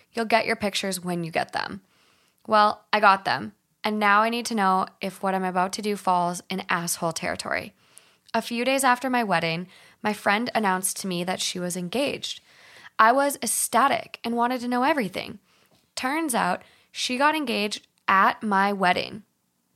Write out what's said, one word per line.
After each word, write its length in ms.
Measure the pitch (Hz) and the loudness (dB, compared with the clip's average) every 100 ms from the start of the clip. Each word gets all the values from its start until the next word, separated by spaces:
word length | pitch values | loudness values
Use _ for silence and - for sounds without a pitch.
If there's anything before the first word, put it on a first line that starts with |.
| _ | _
you'll 120 | - 220 | -6 2
get 200 | 226 - | 2 2
your 100 | 226 | -2
pictures 440 | 202 - 196 180 | -2 -2 -4 -6
when 220 | 180 175 | -4 -4
you 60 | 165 | -4
get 220 | - 135 | -4 -4
them. 280 | - - 196 _ _ _ _ _ _ - | -6 -6 -10 _ _ _ _ _ _ 0
Well, 380 | 214 208 - - | 4 4 2 -2
I 80 | 214 | 4
got 240 | 208 196 | 6 4
them, 280 | - 123 214 - _ _ | 2 -2 -4 -14 _ _
and 160 | 214 214 | -4 0
now 220 | 208 202 | 4 4
I 60 | 226 | 4
need 180 | 233 226 | 0 -4
to 80 | |
know 320 | 226 190 190 - - | 0 2 2 -2 -6
if 220 | 196 185 | -10 -4
what 120 | 196 | -2
I'm 100 | 190 | -2
about 280 | 185 180 190 | -2 0 -2
to 80 | 202 | -2
do 140 | 208 202 | -6 -4
falls 460 | - 180 175 180 - | 0 2 0 -4 -8
in 120 | 190 - | -8 -4
asshole 440 | 175 170 - 165 | -4 -4 -4 -4
territory. 600 | 160 - - - 82 - _ _ _ _ _ _ | -4 -6 -6 -6 -6 -8 _ _ _ _ _ _
A 80 | 226 | -6
few 220 | 220 233 | -4 -4
days 200 | 247 269 | 0 2
after 240 | 254 247 269 | 2 2 0
my 160 | 247 | 0
wedding, 420 | 214 170 165 165 180 - - _ | 2 0 0 -4 -6 -16 -20 _
my 100 | 214 | -6
friend 380 | 208 - 202 247 | -2 0 0 0
announced 440 | 226 208 185 190 - | 0 0 0 -2 -6
to 60 | 190 | -4
me 180 | 175 | -4
that 160 | 175 190 | -4 -4
she 180 | - 180 | -4 -4
was 180 | 180 180 | -6 -6
engaged. 640 | 180 226 285 - - - _ _ - - - - | -6 -2 -4 -4 -8 -12 _ _ -20 -20 -10 4
I 140 | 220 | 6
was 260 | 262 285 269 | 6 2 0
ecstatic 800 | 226 - - 233 269 - - - | -4 -2 0 2 4 2 -4 -10
and 140 | 233 233 | -6 0
wanted 240 | 240 254 | 0 -2
to 80 | 247 | -2
know 140 | 247 | 0
everything. 560 | 262 311 190 - - 202 _ _ _ _ _ - | 2 2 0 -4 -10 -12 _ _ _ _ _ -8
Turns 380 | 254 302 320 | -4 -2 0
out, 280 | 226 180 185 - _ _ | 0 0 -2 -8 _ _
she 240 | - - 254 | -8 -4 2
got 180 | 294 | 2
engaged 520 | 311 254 208 208 - _ _ - | 2 -2 -2 -2 -4 _ _ 2
at 360 | 190 220 - | 4 4 2
my 300 | 220 196 202 | 0 2 2
wedding. 500 | 202 180 180 64 220 - _ _ _ _ | 2 2 2 -2 -10 -18 _ _ _ _